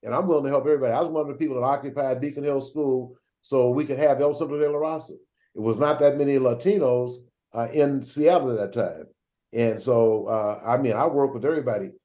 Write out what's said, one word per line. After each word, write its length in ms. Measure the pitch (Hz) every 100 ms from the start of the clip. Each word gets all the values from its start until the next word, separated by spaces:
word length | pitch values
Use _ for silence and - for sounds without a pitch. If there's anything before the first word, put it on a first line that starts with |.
And 100 | 113
I'm 140 | 123 190
willing 160 | 156
to 60 | 135
help 160 | 139 135
everybody. 260 | 147 131
I 80 | 123
was 80 | 170
one 140 | 160
of 60 | 151
the 60 |
people 220 | 139 156 127
that 100 | 123
occupied 540 | 139 139 139 135 127
Beacon 240 | 143 143
Hill 160 | 143 139
School 560 | 135 156 143 131 123 - _ _
so 280 | - 139 123
we 140 | 127
could 140 | 151 135
have 220 | 151 131
El 140 | 147
Centro 220 | 147 156 147
de 140 | 147
la 80 | 147
Raza. 360 | 156 156 - 151 _ _ _ -
It 40 |
was 200 | 110 110
not 180 | 147 147
that 180 | 143 143
many 220 | 143 135
Latinos, 760 | 127 117 185 208 135 123 123 123 - _ _
uh, 140 | 120 117
in 300 | 151 143 139
Seattle 500 | 120 - 151 180 135
at 200 | 113 101
that 0 |
time. 340 | 117 95 80 76 _ _ _ _
And 280 | 113 117 107
so, 460 | 127 120 117 110 107
uh, 340 | 110 104 104
I 120 | 110 127
mean, 160 | 135
I 140 | 107 151
work 260 | 143 139
with 100 | 131
everybody. 460 | 127 160 123 107 196 -